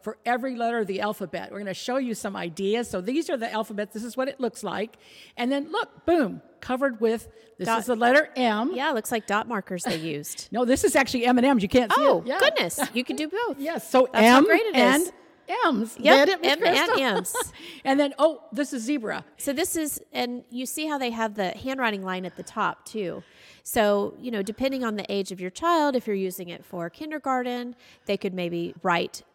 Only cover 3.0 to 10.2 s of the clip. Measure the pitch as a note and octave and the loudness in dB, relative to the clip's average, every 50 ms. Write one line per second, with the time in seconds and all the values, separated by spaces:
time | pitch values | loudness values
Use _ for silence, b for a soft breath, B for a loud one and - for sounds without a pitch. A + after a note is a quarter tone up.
3 | F3+ G3 C4 D#4 D#4 - E4+ B3 A3 - - A3 A3+ - A3 G3+ G#3 G#3 - A3 | -4 -2 -2 -2 -2 -2 -4 -4 -4 -4 -4 -4 -6 -4 -6 -8 -8 -6 -8 -10
4 | A3 B3 A3 B3+ B3 B3 - - B3+ A3+ A3+ - - F#3+ - - G#3 A3+ - B | -10 -8 -4 -4 -4 -4 -4 -4 -4 -4 -4 -6 -8 -6 -4 -6 -6 -8 -10 B
5 | B B B B B B B - A#3+ B3 C#4 C#4+ C#4+ D#4+ D#4+ A4 A4+ - _ - | B B B B B B B -4 -2 0 0 0 -2 -2 -4 -4 -4 -4 _ -8
6 | _ - E4+ E4+ C4+ F#3 F3 E3 - - _ _ - - B3+ B3+ C#4 C#4 A#3+ G#3+ | _ 2 4 4 2 0 -2 -10 -16 -20 _ _ -8 -6 -4 0 0 -2 -2 0
7 | A3+ A3 A3+ A3+ - - b b b b b _ F#3 G3 A3+ A3+ A3 A#3+ B3 A3 | 0 0 0 -2 -6 -12 b b b b b _ -2 0 0 0 0 -2 0 2
8 | A#3+ A#3+ B3+ D4 D#4 D4 - C4 B3+ A#3 G#3+ G#3 A#3 C#4+ F#4 B3+ C4+ D#4+ D4 A3+ | 4 6 6 6 4 4 -2 0 0 2 2 2 0 -2 -2 -2 -2 0 -2 -2
9 | G#3+ - B3 A3+ - - G3 G#3 A3+ A3+ A#3 G3+ F#3 - F#3 F3 - B3 F3+ D#3+ | -2 -2 -4 -4 -2 0 -2 -2 -2 -2 -4 -6 -4 -4 -8 -6 -4 -4 -4 -2
10 | D#3 E3 D3 D3 | -4 -6 -6 -6